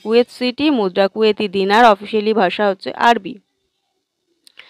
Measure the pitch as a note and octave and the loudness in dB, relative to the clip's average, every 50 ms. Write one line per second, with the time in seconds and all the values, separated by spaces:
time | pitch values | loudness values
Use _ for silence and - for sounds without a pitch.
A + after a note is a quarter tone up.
0 | - G#3 A3+ A#3 B3 - - - B3 B3 A#3+ - C#4+ D#4 D4 A#3+ G#3 F#3 F3+ G3+ | -6 -2 0 0 0 0 -4 -6 -6 -6 -4 -2 -2 0 0 0 -2 -2 0 0
1 | G3 G3 - A3 A3 G#3+ G#3 - G#3+ G3+ F3 G3 F#3+ G3 G3+ A3 B3 A#3 G3+ F#3 | -2 0 0 0 0 0 0 -2 -4 -6 -4 -4 -2 2 4 6 6 6 4 2
2 | G3+ - - G#3+ G#3 G#3+ A3 G#3 G3 F3+ - - G#3 G3+ F#3+ - - - - - | -2 -6 -6 -4 -2 -2 0 0 0 0 0 -2 -2 -2 -2 -4 -8 -12 -6 0
3 | - A#3+ A#3+ A3 F#3+ - B3 G3 _ _ _ _ _ _ _ _ _ _ _ _ | 0 2 2 0 -2 -10 -16 -18 _ _ _ _ _ _ _ _ _ _ _ _
4 | _ _ _ _ _ _ _ _ _ _ _ - - | _ _ _ _ _ _ _ _ _ _ _ -20 -20